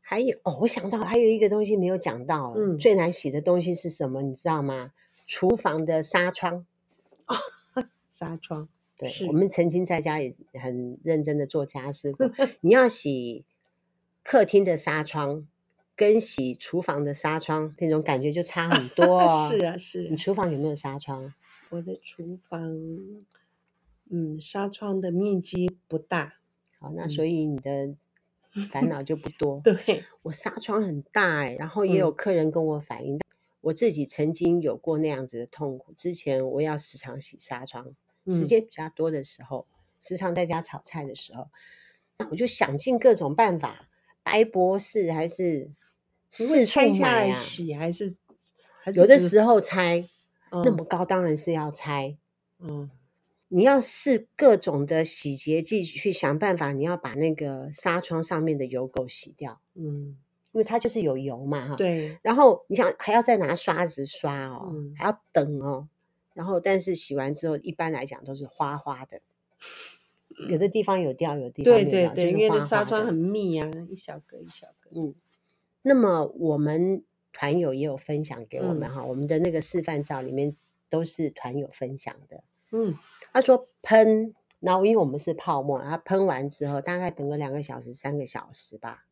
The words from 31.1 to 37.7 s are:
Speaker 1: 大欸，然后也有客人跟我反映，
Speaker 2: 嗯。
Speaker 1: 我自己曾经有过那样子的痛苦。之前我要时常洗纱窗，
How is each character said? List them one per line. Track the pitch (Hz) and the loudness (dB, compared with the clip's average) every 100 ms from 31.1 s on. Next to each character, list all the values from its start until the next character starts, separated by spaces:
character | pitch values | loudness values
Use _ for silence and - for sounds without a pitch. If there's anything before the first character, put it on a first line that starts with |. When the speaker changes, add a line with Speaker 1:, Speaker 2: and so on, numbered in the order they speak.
Speaker 1:
大 | - 190 151 | 0 2 0
欸， | 135 123 | -4 -6
然 | 160 | -8
后 | 202 | -2
也 | 196 180 | 2 4
有 | 175 | 2
客 | 151 214 | 0 0
人 | 180 156 | 2 2
跟 | 156 160 | 0 -2
我 | 151 | -4
反 | 147 113 131 | -8 -12 -8
映， | |
Speaker 2:
嗯。 | 143 - _ _ _ | -8 -8 _ _ _
Speaker 1:
我 | 156 | -6
自 | 160 233 | 0 0
己 | 151 | 0
曾 | 139 - 151 | -6 -2 -2
经 | 165 170 175 | 0 2 2
有 | 156 110 | 0 -4
过 | - 156 | -4 -2
那 | 156 | -2
样 | 139 | -4
子 | 127 117 | -8 -10
的 | 120 | -12
痛 | - 151 127 | -8 -8 -8
苦。 | - | -14
之 | - 180 | -10 -8
前 | 170 - 135 | -8 -4 -2
我 | 131 131 | -2 -2
要 | 156 151 | -2 -4
时 | - - | -8 -16
常 | 131 135 | -14 -14
洗 | - - | -16 -18
纱 | - 123 | -14 -12
窗， | 131 | -12